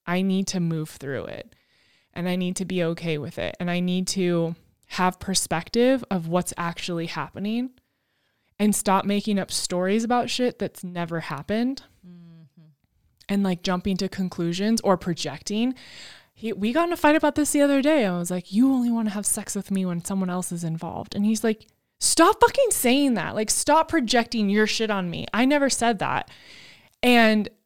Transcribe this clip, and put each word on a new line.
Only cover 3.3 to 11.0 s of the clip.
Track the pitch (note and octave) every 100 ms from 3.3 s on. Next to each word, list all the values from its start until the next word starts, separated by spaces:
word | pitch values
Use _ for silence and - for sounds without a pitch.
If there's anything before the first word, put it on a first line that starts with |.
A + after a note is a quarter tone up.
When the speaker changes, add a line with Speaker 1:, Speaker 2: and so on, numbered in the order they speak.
| -
Speaker 1:
it, | F2+ -
and | F3
I | F3
need | F3+ F3+ F#3
to | G3 F3 E3+ E3 E3 _ _ -
have | - F#3 F3+
perspective | - F3+ - E3 - A#3 B3 C4+ -
of | F#3+ E3
what's | F3 F3+ -
actually | E3+ E3+ - E3+ E3
happening | D#3+ C#3+ - G3+ A#3 B3+ - _ _ _ _ _ _ _ -
and | G#3
stop | G3 - F#3+
making | F#3+ G3+ G#3+ G3+
up | -
stories | - - F3+ F#3 G#3+
about | A3+ B3 A#3+
shit | - B3 -
that's | G3 -
never | F3+ F3